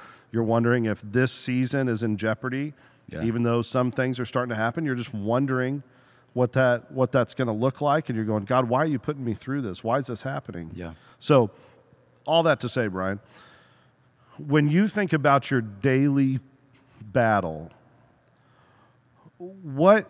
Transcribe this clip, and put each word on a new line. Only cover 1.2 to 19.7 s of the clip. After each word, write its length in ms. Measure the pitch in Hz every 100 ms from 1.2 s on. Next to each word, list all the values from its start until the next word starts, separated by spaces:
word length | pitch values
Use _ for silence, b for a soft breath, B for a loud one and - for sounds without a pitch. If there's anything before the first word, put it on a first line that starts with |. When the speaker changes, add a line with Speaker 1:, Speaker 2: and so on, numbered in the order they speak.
| 127
Speaker 1:
season 560 | - - 127 127 139 131
is 140 | 110
in 140 | 113 104
jeopardy, 560 | 110 110 131 131 147 147 b b b
Speaker 2:
Yeah. 140 | 78
Speaker 1:
even 180 | 113 117
though 200 | 117 120
some 280 | 117 127 123
things 300 | 117 127 123
are 40 | 120
starting 240 | 127 123
to 40 | 110
happen, 280 | 113 143
you're 100 | 156
just 180 | 123 117
wondering 680 | 110 101 120 139 131 127 143 - b b b b
what 180 | - 123
that, 400 | 135 127 120 -
what 180 | 131 127
that's 240 | 135 120
gonna 180 | - 127
look 260 | 107 131 -
like, 280 | 147 151 -
and 80 | 117
you're 80 | 107
going, 180 | 107
"God, 240 | 98 127 123
why 140 | 123
are 40 | 160
you 140 | 135
putting 240 | - 143
me 100 | 123
through 280 | 104 - 139
this? 200 | 120 90
Why 160 | 113 131
is 80 | 131
this 160 | 117
happening?" 480 | 131 143 - 87 82
Speaker 2:
Yeah. 180 | 90 87 76 b b
Speaker 1:
So, 320 | - 143 110 - b b b _ _ _ -
all 180 | 165
that 160 | 165 139
to 80 | 123
say, 180 | 131 110
Brian, 320 | 92 95 98 - b b b b b b b _ _ _ -
when 300 | 147 151 147
you 180 | 160 208
think 260 | 208 196
about 380 | 156 139 139 -
your 100 | 131
daily 800 | 110 101 135 131 143 139 135 131 - _ _ _ _ -
battle, 680 | 107 131 113 104 87 78 82 - _ _ _ _ _ _ b b b b b b _ _ - -
what 680 | 180 190 170